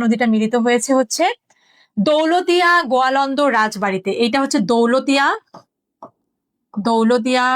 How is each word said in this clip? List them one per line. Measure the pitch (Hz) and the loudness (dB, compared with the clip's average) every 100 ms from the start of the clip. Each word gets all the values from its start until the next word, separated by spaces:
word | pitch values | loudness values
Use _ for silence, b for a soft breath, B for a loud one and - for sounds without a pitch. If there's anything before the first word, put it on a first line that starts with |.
নদীটা | 233 226 233 | 0 0 0
মিলিত | 220 220 240 240 | 0 0 0 0
হয়েছে | 240 254 262 | 0 0 0
হচ্ছে | 254 - 370 494 _ b b b b 208 | 0 -2 -2 -2 _ b b b b -2
দৌলতিয়া | 202 302 320 349 349 349 349 349 262 | 0 2 2 0 0 2 2 2 2
গোয়ালন্দ | 254 262 269 277 269 285 226 | 0 2 0 -2 0 0 2
রাজবাড়িতে। | 214 202 202 190 196 - | 0 -2 -4 -4 -4 -2
এইটা | 233 269 | 0 0
হচ্ছে | 269 285 185 | 0 -2 0
দৌলতিয়া, | 233 233 262 262 277 294 440 - - _ _ _ _ - _ _ _ _ _ _ | 2 2 0 0 0 0 -2 -10 -20 _ _ _ _ -20 _ _ _ _ _ _
দৌলতিয়া | 214 202 226 226 247 247 254 254 | -8 -2 0 2 0 0 -2 0